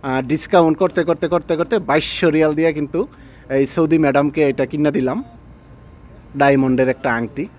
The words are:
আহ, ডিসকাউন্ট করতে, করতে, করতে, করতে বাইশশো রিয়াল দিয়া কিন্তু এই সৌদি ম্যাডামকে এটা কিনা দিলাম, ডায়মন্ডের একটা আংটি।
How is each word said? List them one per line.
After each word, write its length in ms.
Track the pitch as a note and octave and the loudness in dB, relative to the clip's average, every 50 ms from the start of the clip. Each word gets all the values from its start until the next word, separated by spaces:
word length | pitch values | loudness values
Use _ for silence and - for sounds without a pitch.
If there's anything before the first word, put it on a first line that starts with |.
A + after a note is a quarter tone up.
আহ, 200 | - C#3 C3 C3 | -4 -4 -4 -4
ডিসকাউন্ট 560 | C3 B2 D3+ D#3 - - - F3+ E3+ D#3+ D#3 - | -2 -4 -4 -6 -4 2 2 4 4 4 2 0
করতে, 260 | F#3+ F3+ - F#3 E3 | 0 -2 0 -2 -2
করতে, 240 | E3 E3+ E3 - D#3+ | -2 -2 -2 -2 -2
করতে, 280 | F3 F3 - - E3+ | -2 -2 -2 -2 -2
করতে 220 | D3+ E3+ - A#3 G#3+ | -4 -2 -2 -2 -4
বাইশশো 520 | C#3 A2+ C#3 D#3+ - - - - - E3 | 0 0 0 0 0 -2 -4 0 0 2
রিয়াল 240 | D3+ D#3 D#3 D#3 D3+ | 2 4 2 2 2
দিয়া 180 | D3+ D#3+ E3 | 2 0 0
কিন্তু 340 | D3+ D3+ D3 C#3 - E3 A#3 - - - - - - - - - | 0 -2 -6 -6 -4 -6 -6 -6 -8 -20 -20 -20 -20 -20 -12 -4
এই 160 | C3+ C3+ C#3 | 0 0 0
সৌদি 320 | C3+ - E3+ E3 D#3 D#3+ D#3+ | 0 0 0 2 2 4 4
ম্যাডামকে 500 | D#3 C#3+ C3 C#3 C#3+ D3 C#3 D#3+ D3+ C#3 | 4 4 2 2 0 0 0 0 0 0
এটা 180 | C3 C3 C3+ | 0 -2 -4
কিনা 240 | B2+ - D3+ D3+ D3+ | -4 -2 -2 -2 0
দিলাম, 340 | C#3+ - C3 B2 C#3 A3 C#4 - - - - - - - - - - - - - - - - - - - - - - | 0 0 -2 -2 -4 -6 -8 -12 -18 -20 -20 -20 -20 -20 -20 -20 -20 -20 -20 -20 -20 -20 -20 -20 -20 -20 -20 -16 -2
ডায়মন্ডের 520 | C#3 C#3 C#3 C#3 C3+ C3 C3 B2+ B2+ C3 B2+ | 0 2 4 4 4 2 2 2 2 2 0
একটা 260 | B2+ - - C3+ A#2 | 0 -2 -2 -2 -2
আংটি। 320 | A#2 A#2 G#2+ - B2+ E3 A3 - | -2 -4 -6 -8 -10 -10 -10 -12